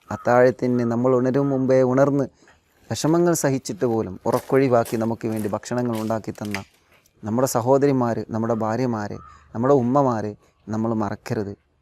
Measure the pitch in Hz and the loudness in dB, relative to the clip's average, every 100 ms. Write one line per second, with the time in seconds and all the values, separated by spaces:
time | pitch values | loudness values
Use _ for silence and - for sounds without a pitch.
0 | - 104 - 123 127 - 127 123 117 117 | -12 -6 2 4 4 2 -2 0 -2 0
1 | 127 127 127 131 139 135 131 131 131 127 | 2 2 2 0 0 0 2 4 4 4
2 | 143 139 131 _ _ _ _ _ - - | 2 2 -2 _ _ _ _ _ -8 -4
3 | 147 170 175 165 147 131 - 104 127 113 | 0 2 2 0 0 -2 -6 -4 0 0
4 | 98 92 113 120 - 135 139 120 113 113 | -2 -4 -2 -2 2 2 4 2 2 -2
5 | 113 113 113 110 104 104 - 123 123 113 | -4 -4 -4 -4 -4 -6 -4 -4 -2 -4
6 | 110 110 107 - 107 101 98 _ _ _ | -4 -4 -6 -10 -8 -8 -10 _ _ _
7 | _ _ 107 113 135 123 117 135 143 131 | _ _ -4 0 0 0 2 4 4 2
8 | 120 110 - 110 113 113 110 117 127 110 | 0 -4 -4 -4 -2 -2 -2 -2 -2 -4
9 | 104 101 - - _ 113 127 143 120 139 | -6 -10 -18 -20 _ -2 2 2 4 2
10 | 135 113 104 104 _ _ - 110 113 110 | 2 0 -4 -10 _ _ -8 -4 -2 -2
11 | 101 107 - 113 98 101 _ _ | -4 -6 -6 -6 -6 -10 _ _